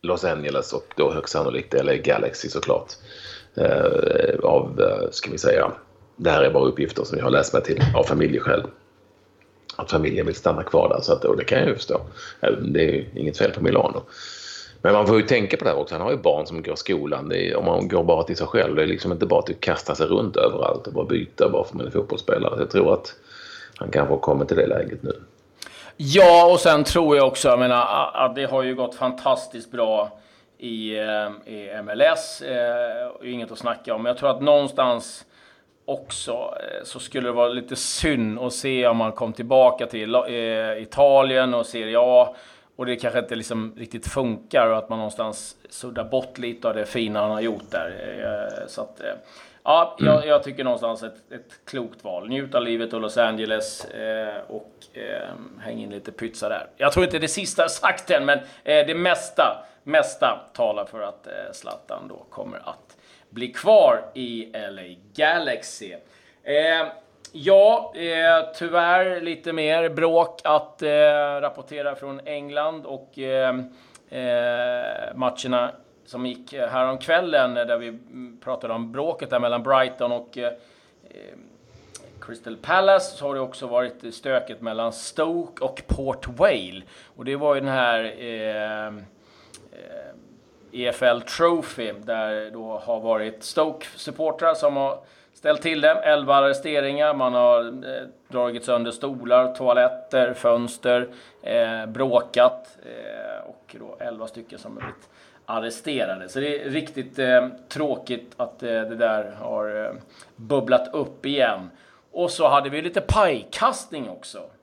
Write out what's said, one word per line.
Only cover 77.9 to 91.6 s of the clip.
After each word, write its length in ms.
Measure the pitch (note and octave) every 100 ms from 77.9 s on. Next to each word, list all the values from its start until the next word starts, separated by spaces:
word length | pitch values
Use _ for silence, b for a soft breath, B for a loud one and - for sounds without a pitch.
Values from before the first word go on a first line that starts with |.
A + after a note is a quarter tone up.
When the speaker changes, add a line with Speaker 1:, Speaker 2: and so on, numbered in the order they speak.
| A#2 - B2+ B2 A#2
Speaker 2:
pratade 300 | - B2+ A#2
om 180 | A2+ A#2
bråket 380 | B2+ D#3 E3 C#3+
där 100 | B2
mellan 220 | A#2+ A#2+
Brighton 500 | A#2+ C3+ B2+ - B2
och, 260 | A#2+ A#2+ B2+
eh, 80 | A#2+
eh, 880 | A#2+ _ _ _ _ - G1+ G1+ - - _ B B B B B -
Crystal 360 | - A#2 A#2+ A2
Palace, 600 | - F3+ F#3+ G3 F#3 -
så 100 | C#3+
har 80 |
det 60 | C3+
också 260 | B2+ - B2+
varit 480 | A#2+ B2 A#2+ A#2
stöket 460 | - C#3 C3 - A2
mellan 320 | A#2 A2 A2+
Stoke 720 | A2 - - D#3+ E3+ E3+ -
och 180 | C3 - -
Port 420 | - C3+ - -
Vale. 540 | B2 G3 C3 F2+ F#2 - B B -
Och 80 |
det 120 | A#2+ C#3
var 180 | D3
ju 60 | C#3
den 100 | C3+
här, 340 | C3 B2 A2+ A2+ G#2+
eh, 680 | A#2+ A2+ G#2+ G#2+ G#2+ G#2+ G#2+
eh, 1300 | G#2 G2 _ _ _ _ - - - - - C#2+ - - _ _ _ _
E 140 | B2 B2
F 140 | -
L 200 | B2+ A#2+
Trophy, 720 | - - E3+ E3+